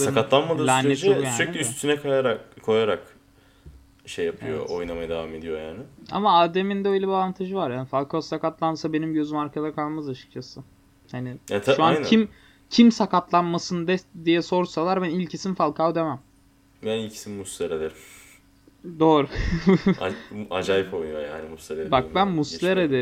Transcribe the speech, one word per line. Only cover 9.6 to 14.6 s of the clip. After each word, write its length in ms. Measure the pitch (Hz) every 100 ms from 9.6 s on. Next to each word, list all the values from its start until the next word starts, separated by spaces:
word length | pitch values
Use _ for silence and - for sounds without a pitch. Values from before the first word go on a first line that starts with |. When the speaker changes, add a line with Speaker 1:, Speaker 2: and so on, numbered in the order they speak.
| 151
Speaker 2:
kalmaz 340 | 156 151 156 147
açıkçası. 540 | 127 - 127 127 131 127 _ _ _ _
Hani 240 | 123 127 127 -
Speaker 1:
Ya 120 | 101
ta-, 120 | 131
Speaker 2:
şu 80 | 139
an 60 | 160
Speaker 1:
aynen. 80 | 156
Speaker 2:
kim, 260 | 120 226 208 - - _ -
kim 220 | - 233
sakatlanmasın 920 | 226 202 202 - 175 175 170 - 175 165
de-, 120 | 185 - 170
diye 180 | 165 170
sorsalar 600 | 160 180